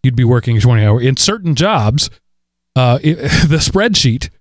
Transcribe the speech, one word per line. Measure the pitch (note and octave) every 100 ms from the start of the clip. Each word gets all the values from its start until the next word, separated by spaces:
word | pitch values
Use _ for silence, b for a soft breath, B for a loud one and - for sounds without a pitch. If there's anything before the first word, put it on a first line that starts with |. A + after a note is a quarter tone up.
you'd | C3+
be | A#2+
working | A#2 B2 A#2+ A2+
twenty | A2 A2
hours. | G#2+ A2+
In | B2 C3+
certain | - A3 F3 C3+
jobs, | F#3 F#3+ G#2+ C#3+ - b _ _ _ _ _ C3
uh, | B2+ B2
it, | D3+ E3
<laughs> | E3 D#3+ D#3+
the | D#3
spreadsheet | - F#3+ A3 G#3 B2+ A#2 - _